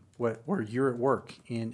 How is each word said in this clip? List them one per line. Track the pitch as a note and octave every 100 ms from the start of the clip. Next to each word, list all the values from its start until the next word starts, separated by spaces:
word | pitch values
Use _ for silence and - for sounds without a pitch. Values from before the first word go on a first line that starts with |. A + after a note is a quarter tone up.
| - -
what, | A#2+ A2
where | - G3
you're | G#2+ A#2+ C3+
at | A#2+
work | C3 A2 - - -
in, | A#2 A2+